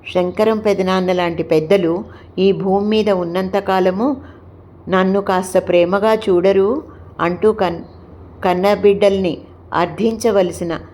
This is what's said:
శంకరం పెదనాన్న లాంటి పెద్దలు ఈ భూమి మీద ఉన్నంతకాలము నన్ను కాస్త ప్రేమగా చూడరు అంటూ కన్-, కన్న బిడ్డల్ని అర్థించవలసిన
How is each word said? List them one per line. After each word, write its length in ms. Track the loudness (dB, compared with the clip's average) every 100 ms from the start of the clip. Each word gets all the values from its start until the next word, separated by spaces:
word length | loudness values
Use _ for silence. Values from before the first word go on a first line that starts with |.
| -4
శంకరం 440 | -4 -2 0 0 0
పెదనాన్న 540 | 0 0 0 0 0
లాంటి 300 | 0 -2 -4
పెద్దలు 640 | 0 0 2 0 2 -2 -6 -18 -14 0
ఈ 140 | 0
భూమి 360 | 2 0 0 0
మీద 220 | 0 2
ఉన్నంతకాలము 1040 | 0 -2 -4 -2 -4 0 2 2 0 -2 -4 -10 -20 -20 -20 -20 -18 -2
నన్ను 320 | 0 2 0
కాస్త 380 | 0 -2 0 -2
ప్రేమగా 560 | 2 2 2 2 2
చూడరు 680 | 0 2 2 4 4 2 -2 -8 -20 -18 -4
అంటూ 320 | -4 2 0
కన్-, 300 | 2 -4 -4 -12 -20 -20 -20 -20 -6
కన్న 300 | -2 0 0
బిడ్డల్ని 640 | 4 2 4 2 2 -2 -4 -12 -20 -6
అర్థించవలసిన 1040 | -2 -2 -2 -2 0 0 2 0 -2 -6 -8 -10